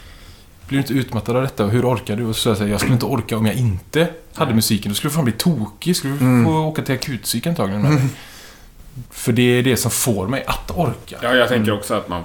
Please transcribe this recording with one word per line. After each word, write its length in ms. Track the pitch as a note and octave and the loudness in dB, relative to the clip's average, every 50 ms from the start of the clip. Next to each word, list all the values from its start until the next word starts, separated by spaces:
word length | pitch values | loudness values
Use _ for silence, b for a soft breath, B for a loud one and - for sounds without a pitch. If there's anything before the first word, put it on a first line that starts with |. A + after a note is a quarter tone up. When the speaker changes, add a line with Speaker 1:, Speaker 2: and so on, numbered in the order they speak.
| B B B B B B B B B B - - - - | B B B B B B B B B B -20 -20 -10 -4
Speaker 1:
Blir 100 | B2+ C#3 | -2 -2
du 40 | |
inte 120 | C3 - A#2 | 0 0 0
utmattad 420 | C#3 B2+ - B2 A2 - - A#2 | -2 -2 0 -4 -4 -2 0 0
av 60 | B2+ | 0
detta? 240 | C3 C3 - - G#2+ | 0 0 0 0 0
Och 60 | G2 | 2
hur 140 | G#2+ B2 A#2 B2 B2+ | 2 2 2 2 2
orkar 220 | G#2 - - G#2+ | 0 -2 -4 -4
du?" 100 | G#2+ A#2+ | -4 -2
Och 100 | A2 A2+ | -2 -2
så 60 | - | 0
sa 80 | - B2+ | 0 0
jag 80 | A2 F#2+ | 2 2
så 60 | G#2+ | 0
här: 80 | G2+ | 0
"Jag 80 | G#2 G2 | 0 0
skulle 140 | - C3 C3 | 2 2 2
inte 120 | A#2 - | 2 2
orka 320 | A#2+ C#3 A#2 A2 - A#2 A2 | 0 -2 -2 -2 -2 -2 0
om 80 | A2 | 0
jag 100 | G#2+ G2 | 0 2
inte 520 | C3 B2+ A#2 F#2+ F2 - - - D3 E3 E3 - - - - - | 2 0 0 0 -2 -6 -2 0 2 2 0 0 -8 -18 -14 -4
hade 120 | - D#3+ C3 | -4 -2 2
Speaker 2:
Nej. 60 | A2 | 2
Speaker 1:
musiken. 360 | A2+ A2 - A2 G2 - G#2 | 2 2 2 0 0 -2 -2
Då 40 | G2+ | -6
skulle 140 | - - D3+ | -4 -4 -2
du 40 | C#3+ | 0
fan 80 | E3 D3+ | 0 0
bli 80 | A#2 G#2+ | 0 0
tokig. 640 | - - F3+ D#3+ B2 G#2+ - - - - E3 F3+ | 0 0 0 2 0 -2 -6 -8 -8 -2 -2 -2
Skulle 180 | - - C3+ C#3 | -2 -2 -4 -2
du 60 | C#3+ | 0
Speaker 2:
Mm. 260 | B2+ B2+ B2+ B2 A#2 | 2 4 6 6 6
Speaker 1:
få 60 | E3 | 4
åka 300 | D#3 D#3+ D#3 D#3 D#3 C#3 | 4 2 0 0 -2 -4
till 140 | B2 - C3+ | -2 -2 -2
akutpsyk 520 | B2 - - C3 G#2+ - - - A#2 - E3+ | -4 -2 -6 -8 -8 -4 -4 -4 -2 -2 -2
antagligen 340 | E3+ - A2 G2 G2 G#2 | -2 0 -2 -2 0 0
med 100 | G#2 C3+ | 2 4
Speaker 2:
Mm. 120 | D3+ C#3 B2+ | 4 4 2
Speaker 1:
mig." 80 | C3+ B B B B B B B B B B B B B - - - - B2+ A#2+ - | 0 B B B B B B B B B B B B B -20 -20 -18 -16 -16 -16 -16
För 200 | - - - - | -12 -8 -2 0
det 100 | A#2 A#2+ B2 B2 B2 B2 | 2 4 4 4 4 4
är 40 | B2 | 4
det 140 | C3+ B2 - | 2 2 2
som 140 | - A#2 | 0 0
får 360 | - - - C#3 A2 G2 F#2 G2+ | -2 -2 0 0 0 0 0 -2
mig 160 | C3+ C3 - - | -4 -4 -4 -4
att 240 | - - - - | -6 -6 -6 -8
orka. 460 | - F3+ E3+ B2+ A2 - - - - - | -4 -2 -2 -2 -2 -4 -10 -16 -14 -6
Speaker 3:
Ja, 140 | - A#2+ B2+ | -2 2 4
jag 120 | B2+ A#2+ A2+ | 4 4 4
tänker 180 | B2 A#2 G#2+ G#2+ | 2 2 2 2
Speaker 2:
Mm. 120 | G#2 G2+ | 0 -2
Speaker 3:
också 140 | - - A#2 | -2 -2 -4
att 160 | G#2 - - | -4 -4 -4
man 140 | F#2 F2 E2 | -6 -8 -8